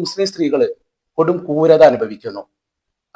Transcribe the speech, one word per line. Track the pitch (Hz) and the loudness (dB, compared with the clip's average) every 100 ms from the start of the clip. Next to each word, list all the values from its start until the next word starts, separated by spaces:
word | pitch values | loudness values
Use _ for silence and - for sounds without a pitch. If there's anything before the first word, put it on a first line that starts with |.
മുസ്ലിം | 175 - 196 | -6 -6 -6
സ്ത്രീകൾ | 170 147 143 120 - _ _ _ - | -4 -2 0 -2 -4 _ _ _ -4
കൊടും | 165 175 - | -2 -4 -4
ക്രൂരത | 147 160 156 151 | 0 4 6 6
അനുഭവിക്കുന്നു, | 120 110 107 113 101 - _ _ _ _ _ _ | 4 -4 -10 -14 -14 -16 _ _ _ _ _ _